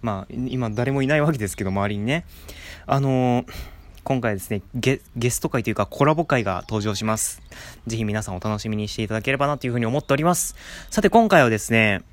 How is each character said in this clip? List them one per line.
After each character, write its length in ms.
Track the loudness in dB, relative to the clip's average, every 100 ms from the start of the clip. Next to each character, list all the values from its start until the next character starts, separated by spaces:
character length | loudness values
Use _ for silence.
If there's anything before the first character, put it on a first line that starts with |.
ま 240 | -4 -4 -6
あ、 40 | -6 -4
今 220 | -2 -2
誰 220 | 0 0
も 100 | 0
い 60 | 2
な 80 | 2
い 60 |
わ 100 | 2
け 80 | 0
で 80 | -2
す 100 | -4
け 60 |
ど、 80 | -2
周 180 | 0 0
り 80 | -2
に 80 | -2
ね。 180 | -2 -4 -18 -18 -18 -16 -16 0
あ 140 | 0
の 460 | 2 2 2 2 -2
ー、 0 | -12 -14 -16 -20 -16
今 180 | -4 -2
回 120 | 0
は 20 | -4
で 60 |
す 100 | -4
ね、 100 | -6 -6 -2
ゲ-、 260 | 0 0 -4 -2
ゲ 140 | -2
ス 80 | 0
ト 100 | -2
会 140 | -2
と 80 | -2
い 20 |
う 20 | -2
か 120 | -2
コ 180 | 2 4
ラ 80 |
ボ 120 | 4 2
会 180 | 0
が 200 | 0 -4 -2
登 140 | -2
場 100 | -2
し 100 | -2
ま 140 | -2 -2
す。 240 | -4 -8 -16 -18 -18 -14 -8
ぜ 100 | -4
ひ 80 | -2
皆 160 | -2
さ 100 | -4
ん 40 | -6
お 40 |
楽 200 | -4 -4
し 100 | -4
み 80 | -4
に 100 | -4
し 80 | -4
て 60 |
い 60 | -4
た 80 | -2
だ 80 |
け 80 | -2
れ 60 | 0
ば 100 | 0
な 100 | -2
と 80 | -2
い 60 |
う 0 |
ふ 60 | -2
う 20 |
に 80 | 0
思 100 | -2
っ 60 |
て 100 | 0
お 20 | 2
り 80 |
ま 120 | 2 2
す。 200 | -2 -8 -16 -16 -4
さ 100 | 2
て、 80 | 6
今 180 | 6 6
回 120 | 6
は 80 | 6
で 80 | 4
す 160 | 2
ね 300 | 4 4 2 -4